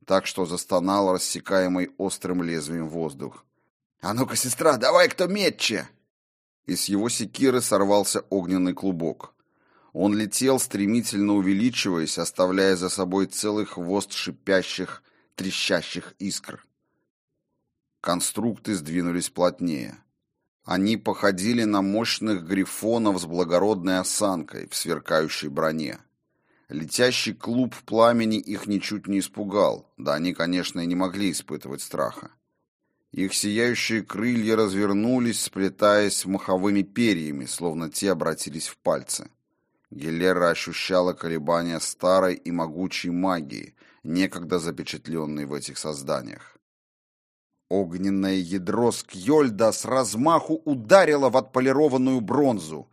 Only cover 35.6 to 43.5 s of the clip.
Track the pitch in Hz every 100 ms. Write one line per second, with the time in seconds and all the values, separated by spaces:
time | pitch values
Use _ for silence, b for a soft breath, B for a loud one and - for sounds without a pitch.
35.6 | 95 - 104 104 104 - 92 95 - 92
36.6 | 98 101 98 101 120 92 76 71 65 -
37.6 | 85 80 82 - 101 87 82 78 - 76
38.6 | - - - 76 65 - - _ _ _
39.6 | _ _ _ - 76 82 90 90 87 82
40.6 | - 82 - 92 90 87 85 82 76 85
41.6 | 85 82 - - 90 92 92 90 - 87
42.6 | 82 78 92 - 90 87 95 90 71